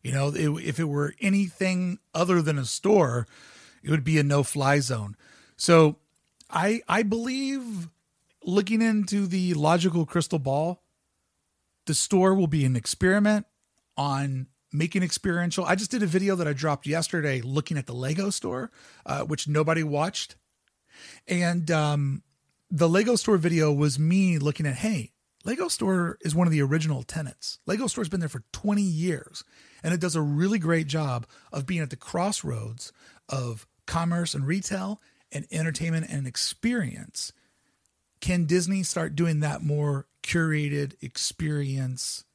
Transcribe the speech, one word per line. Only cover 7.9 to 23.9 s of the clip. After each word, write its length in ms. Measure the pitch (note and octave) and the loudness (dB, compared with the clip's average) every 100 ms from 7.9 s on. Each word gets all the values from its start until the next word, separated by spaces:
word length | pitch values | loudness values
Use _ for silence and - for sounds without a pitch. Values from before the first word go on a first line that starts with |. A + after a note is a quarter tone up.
| _ _ _ _ _ | _ _ _ _ _
looking 380 | - F#3+ G3 A3 | 0 2 2 2
into 460 | A3+ G#3+ F#3 G3+ G3 | 2 2 0 0 0
the 260 | F#3 F3+ | 0 0
logical 520 | D#3 D3+ E3+ F3+ E3+ D#3 | 2 4 4 4 2 0
crystal 340 | F3 - E3 | 0 0 -2
ball, 440 | C3+ C#3 E3 F3 _ _ _ _ _ _ _ _ _ _ - | 0 0 -2 -6 _ _ _ _ _ _ _ _ _ _ -4
the 80 | |
store 420 | D3+ - G3 F#3 F#3+ | -2 2 4 6 4
will 120 | E3+ | 2
be 180 | D3+ C3 | 2 2
an 100 | B2 | 0
experiment 680 | - - F#3 G3+ G#3 G#3+ - _ _ _ _ - | -2 0 2 4 4 2 -2 _ _ _ _ -4
on 520 | C#3+ C3+ C#3 C3+ C3 _ _ | -2 -2 -2 -4 -8 _ _
making 300 | D3 E3+ F#3+ | -2 0 0
experiential. 600 | F3+ - F#3+ E3+ F3 F3 | -2 -2 -2 0 0 -2
I 120 | E3 F#3+ | 0 0
just 160 | G#3 | 0
did 120 | B3 | -2
a 20 | G3+ | 2
video 300 | F#3 G3 F#3+ | 2 2 0
that 140 | D#3 | -2
I 40 | |
dropped 320 | C#3 D#3 C#3+ C#3+ | -2 -2 -2 -2
yesterday 540 | D#3+ D#3+ E3+ D3 C3 | -4 -2 -2 -2 -2
looking 380 | A#2+ C#3+ - D3+ | -2 -4 -2 -6
at 80 | B2+ | -4
the 80 | |
Lego 360 | A#2+ C3 D#3 G3 | -6 -4 -2 -2
store, 420 | - - B2 A#3 - - - - | -4 -4 -6 -8 -12 -20 -18 -6
uh, 160 | C#3+ | -6
which 260 | D3+ D3 - | -4 -4 -2
nobody 360 | D3 D#3 D#3+ | 0 2 0
watched. 520 | D3+ C#3+ E3 - - - _ _ _ _ _ - - - - | -2 -2 -2 -4 -10 -16 _ _ _ _ _ -20 -20 -20 -4
And, 420 | F3+ F3 F3 D#3+ | 0 0 0 0
um, 520 | D#3+ D3+ D3 C#3 C3+ _ _ _ _ _ | 2 2 2 0 -4 _ _ _ _ _
the 200 | D#3 E3 | 2 4
Lego 260 | F3+ A3 A#3 | 4 4 2
store 220 | - G3 | 4 4
video 340 | E3+ E3 D3+ | 4 2 2
was 260 | C#3+ D3+ | 4 2